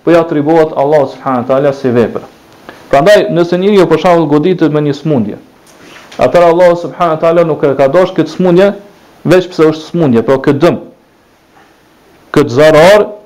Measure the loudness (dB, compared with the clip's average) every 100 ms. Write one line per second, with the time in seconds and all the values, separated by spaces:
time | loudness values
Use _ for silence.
0 | 2 0 0 -4 0 0 0 -2 0 0
1 | 0 -6 -6 -6 -2 -2 -2 -2 -2 0
2 | -2 -4 -14 _ _ _ -20 -20 -2 0
3 | 4 2 2 -2 -2 -2 0 2 2 0
4 | 2 0 0 0 0 0 -2 -2 -4 -4
5 | -4 -4 -4 -10 -20 _ _ _ -20 -20
6 | -20 -4 0 2 2 4 2 2 -6 -6
7 | -4 -2 0 0 0 -2 -2 0 0 2
8 | 0 -2 -6 -2 0 2 2 -2 -18 _
9 | _ _ 0 0 0 -2 0 -2 -8 -4
10 | 0 0 0 -2 0 0 0 -2 -12 _
11 | _ _ _ _ _ _ _ _ _ _
12 | _ _ _ -2 0 2 4 4 4 4
13 | 2 -8